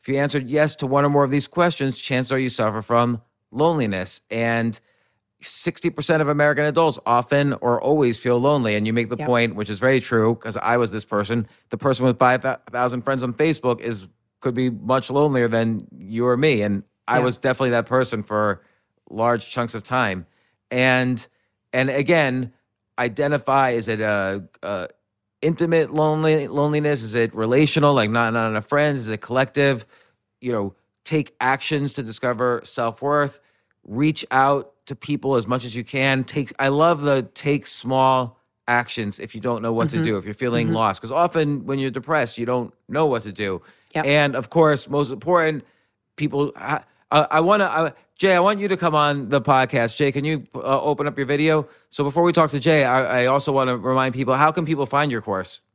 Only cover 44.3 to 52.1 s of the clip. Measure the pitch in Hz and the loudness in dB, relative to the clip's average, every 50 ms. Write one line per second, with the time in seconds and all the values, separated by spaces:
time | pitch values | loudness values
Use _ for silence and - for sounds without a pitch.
44.3 | 131 131 123 - - 165 160 151 147 135 - - 139 147 147 117 135 - 120 156 | 0 -4 -8 -2 2 4 4 4 4 0 -2 -4 -2 -2 -2 -2 -4 -8 -2 2
45.3 | 180 175 160 160 156 135 - _ _ _ _ _ _ _ _ _ _ - 147 143 | 2 2 2 2 -2 -4 -10 _ _ _ _ _ _ _ _ _ _ -6 -6 -4
46.3 | 143 143 147 - - - 92 120 147 - - _ _ _ _ _ - 151 151 - | -2 -2 -2 -2 -4 -10 -6 -6 -6 -6 -6 _ _ _ _ _ 2 2 2 4
47.3 | 151 156 160 180 208 208 196 170 - 156 165 151 - _ _ _ _ _ 180 190 | 2 2 4 4 4 4 2 0 0 -2 -2 -2 -4 _ _ _ _ _ 2 4
48.3 | 185 175 175 196 214 196 202 202 190 180 175 170 151 151 147 147 143 143 131 104 | 4 6 4 4 2 0 0 -2 -2 0 0 0 2 2 2 2 0 -2 -2 0
49.3 | 139 139 123 - 143 131 131 120 - 135 117 113 - - 151 139 131 143 139 151 | 0 0 2 4 2 4 2 2 0 0 0 -2 0 0 -2 0 0 -2 -4 -2
50.3 | 160 147 - _ _ 127 - 131 135 135 - 147 147 147 147 147 143 - 135 123 | -4 -6 -8 _ _ -8 -2 -2 -2 0 0 0 -2 0 -2 -4 -4 -4 -4 -2
51.3 | 143 143 151 160 156 156 143 - - _ _ _ - - 143 143 | -2 0 2 2 2 0 0 -4 -14 _ _ _ -6 -4 -4 -2